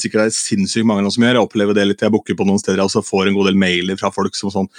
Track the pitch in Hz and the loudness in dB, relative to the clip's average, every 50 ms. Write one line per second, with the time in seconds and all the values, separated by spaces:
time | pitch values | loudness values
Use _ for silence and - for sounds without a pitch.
0 | - - - 110 107 113 110 - - - 117 101 95 95 - 117 110 113 107 98 | -2 -2 0 0 0 0 0 -4 -4 -4 -2 -2 -2 -2 -2 0 0 2 2 2
1 | 101 101 95 120 117 120 127 120 101 - - 110 101 101 104 104 101 101 101 - | 0 0 0 2 2 2 4 2 2 0 0 0 0 2 2 2 2 0 0 0
2 | 113 107 107 104 - - 98 - 101 98 98 101 - - 95 95 98 95 - 110 | 0 0 0 0 -2 -2 -4 0 0 0 0 0 0 0 0 0 0 0 0 -2
3 | 98 - - 98 95 101 98 98 98 95 95 98 95 90 90 87 90 92 95 - | -2 0 -2 0 2 2 2 2 2 2 2 2 2 2 0 0 -2 -4 -4 -4
4 | - 98 - - 98 95 - - - 101 98 98 95 - - | -4 -4 -4 -2 -4 -4 -4 -6 -8 -4 -4 -4 -4 -4 -6